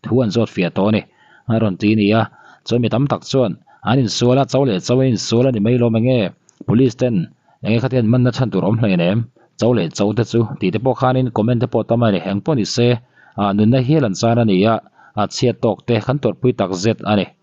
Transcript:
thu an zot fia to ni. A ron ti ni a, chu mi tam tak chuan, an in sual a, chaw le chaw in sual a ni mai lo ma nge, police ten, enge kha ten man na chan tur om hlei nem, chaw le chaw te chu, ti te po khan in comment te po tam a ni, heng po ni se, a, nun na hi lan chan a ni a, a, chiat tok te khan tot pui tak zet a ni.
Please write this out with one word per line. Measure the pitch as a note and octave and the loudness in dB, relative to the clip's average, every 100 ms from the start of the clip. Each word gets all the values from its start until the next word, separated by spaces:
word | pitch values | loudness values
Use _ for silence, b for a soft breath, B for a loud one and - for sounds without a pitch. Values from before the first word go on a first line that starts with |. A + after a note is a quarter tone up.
thu | - A#2+ | -2 -2
an | A2+ G#2 | 0 -2
zot | A2 - | -2 -2
fia | F2 F#2+ | -4 0
to | G2+ A2 | 0 0
ni. | - b b b - | -4 b b b -4
A | A2+ | -2
ron | G#2+ F2 | -2 0
ti | G#2 G#2+ | 0 2
ni | G2+ A2 | 2 0
a, | G#2+ B B B - | -2 B B B -4
chu | A#2+ | -2
mi | A#2 | 0
tam | A2+ C#3+ | 0 -2
tak | F#2+ - | -4 -2
chuan, | C#3 A2+ - b b - | -2 -2 -4 b b -2
an | C3 | 0
in | A2+ - | 0 0
sual | A#2+ C3 | 2 2
a, | C3 | 0
chaw | C3 B2+ | 0 0
le | F#2 - | -2 0
chaw | B2 C3 | 0 0
in | G#2+ - | -2 0
sual | A2+ C3 | 0 2
a | |
ni | A#2 G#2 | 0 0
mai | B2 | 2
lo | A#2+ | 2
ma | A2+ B2 | 2 2
nge, | B2+ F#2 - _ _ - | 0 -2 -8 _ _ 0
police | G#2+ C3 - | 2 2 0
ten, | B2+ G#2 E2 b b b - | -2 -2 -4 b b b -2
enge | A2+ | -2
kha | C3 | 0
ten | B2+ A2 | 0 2
man | B2 B2 | 2 2
na | B2 | 0
chan | B2 | -2
tur | F#2+ E2+ | -2 0
om | A2 | 0
hlei | A2 F2+ | 0 2
nem, | E2+ G#2+ A#2 b b - | 0 0 -4 b b -2
chaw | A2 A#2 | 0 0
le | E2 - | -2 -2
chaw | G#2 G#2 | -2 -2
te | A2 | 0
chu, | A#2 A2 C#3 | 0 -2 -2
ti | F#2 | -4
te | G2+ B2+ | -2 -2
po | A#2+ | 0
khan | B2+ C3 | 0 0
in | B2+ G#2+ | -2 0
comment | A2 A#2+ | 0 0
te | B2 | 0
po | A#2 G#2+ | -2 0
tam | A#2 A#2 | 2 2
a | |
ni, | G2 G2 | 0 -2
heng | G2 B2+ | -4 -2
po | C#3+ | -2
ni | F#2+ - | -2 0
se, | A#2+ A#2+ b b b - | 2 0 b b b -4
a, | G2+ G2+ | -2 2
nun | G#2+ | 4
na | C3 B2 | 2 2
hi | D#3 | 2
lan | A#2+ F2+ | 0 0
chan | A#2 A#2 | 0 2
a | A2+ | 2
ni | F#2 G#2+ | 4 2
a, | A2 - b b G#2 | 0 -6 b b -6
a, | G2+ - | -6 -2
chiat | B2 A#2 | -2 0
tok | A#2 G2+ - | -2 -2 -2
te | A2+ - | -2 -2
khan | C#3 | -2
tot | A#2 F#2 | -2 0
pui | B2+ - | -2 -2
tak | F#2+ F#2 | -4 -2
zet | G#2+ G#2+ - | -2 -2 -2
a | G#2 | -2
ni. | F2 _ | -2 _